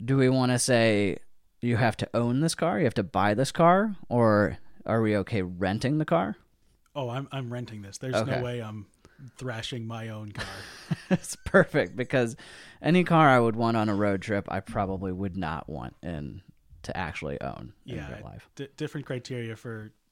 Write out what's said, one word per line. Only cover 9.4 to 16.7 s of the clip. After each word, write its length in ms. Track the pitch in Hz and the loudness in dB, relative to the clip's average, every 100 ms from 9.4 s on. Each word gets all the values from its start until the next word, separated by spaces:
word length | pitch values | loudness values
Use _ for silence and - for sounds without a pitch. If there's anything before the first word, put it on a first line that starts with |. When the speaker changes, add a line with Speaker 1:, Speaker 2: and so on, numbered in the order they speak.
| 127 113 110 127 113 | -10 -8 -8 -8 -8
Speaker 2:
my 220 | 113 113 | -10 -10
own 240 | 107 107 | -10 -12
car. 140 | 104 - | -12 -12
Speaker 1:
<laughs> 40 | 98 - - - - - | -12 -16 -18 -8 -8 0
It's 260 | 180 - - | -2 -2 -14
perfect, 600 | - 196 165 151 90 101 | 2 4 4 2 0 -2
because 400 | 123 135 120 117 - - - - | -2 0 0 -2 -16 -20 -20 -6
any 200 | - 180 | 2 4
car 260 | 170 165 156 | 6 6 8
I 80 | 127 | 8
would 160 | 117 110 | 6 2
want 200 | 117 117 | 2 2
on 120 | 107 | 2
a 60 | |
road 260 | 101 104 98 | 2 2 0
trip, 240 | 90 101 - | -2 -4 -2
I 100 | 95 | -6
probably 500 | - 113 95 95 95 | -6 -4 -2 -2 -4
would 240 | 92 98 87 | -4 -4 -4
not 320 | 82 80 - | -4 -6 -8
want 280 | 76 62 - | -10 -10 -10
in, 400 | - 78 71 92 - _ _ | -8 -8 -8 -12 -16 _ _